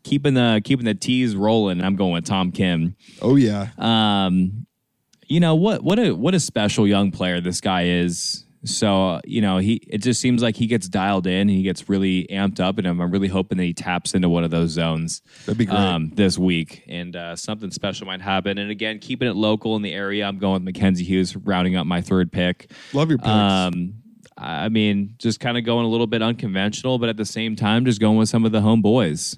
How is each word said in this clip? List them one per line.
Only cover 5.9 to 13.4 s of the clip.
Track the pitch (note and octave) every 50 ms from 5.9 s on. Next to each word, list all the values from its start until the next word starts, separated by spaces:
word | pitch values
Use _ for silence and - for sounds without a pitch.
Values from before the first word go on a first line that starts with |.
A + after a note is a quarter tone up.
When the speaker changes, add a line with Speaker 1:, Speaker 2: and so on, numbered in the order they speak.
| G3 A#3
Speaker 1:
a, | A#3+ E3+ F2+
what | E2 A#2 E3+ F#3+
a | E3+
special | - - - A2+ G#2 G2+ - - G#2+
young | G2+ G2+ G2 G2+ F#2+
player | E2+ - F#2+ F2+ F2 F2
this | F2 F2+ F2 -
guy | - G2+ F#2 F2+ F2
is. | F2 F2 F2 F2 F2 E2+ - - - - - - _ _ _ -
So, | A#2+ - - A2+ G#2 G2 F#2+ F#2+
uh, | F#2 E2+ - -
you | - - A#2
know, | G#2+ G2 F#2 F#2
he, | F#2+ G#2 A#2 - -
it | - - G#2
just | G2+ B2+ A#2+ -
seems | - B2+ B2 A2+ A#2+
like | A2+ G#2+
he | - A#2
gets | A2 A#2+ G#2+ F#2 F#2
dialed | F2+ G2+ F#2+ G2+ G2+ F#2 F2
in | F#2 F2+ F#2+
and | G2+ G#2
he | G2 F#2+ F#2+
gets | G2 F2+ - - -
really | G2 G2 G2 F#2+ F#2 F#2 F2+ -
amped | G2 G2 G2+ G2 - -
up, | F2+ F#2+ G2
and | G#2+ F#2
I'm, | F2+ F2 F2
I'm | F2 F2
really | F2+ G2 G2 F#2+
hoping | F2+ F#2+